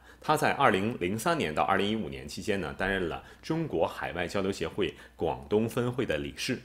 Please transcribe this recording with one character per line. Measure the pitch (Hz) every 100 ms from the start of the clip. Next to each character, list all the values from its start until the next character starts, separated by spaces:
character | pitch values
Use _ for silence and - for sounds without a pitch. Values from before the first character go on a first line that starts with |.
| - -
她 | - 151
在 | 120
二 | 95 135
零 | 98 107 -
零 | 180 196
三 | 175 165
年 | 82
到 | 76
二 | 73 95
零 | 101
一 | 110
五 | 78
年 | 67 71
期 | -
间 | 92 98
呢， | 76 69
担 | 95
任 | 98 85
了 | 67 - -
中 | - 160 156
国 | 82 95
海 | - 67
外 | 82 85
交 | 101
流 | 95
协 | 98 80
会 | - 82 - - -
广 | 82 64 71
东 | 104 113
分 | 127 120
会 | 123 101
的 | 76
理 | 71 -
事。 | - 120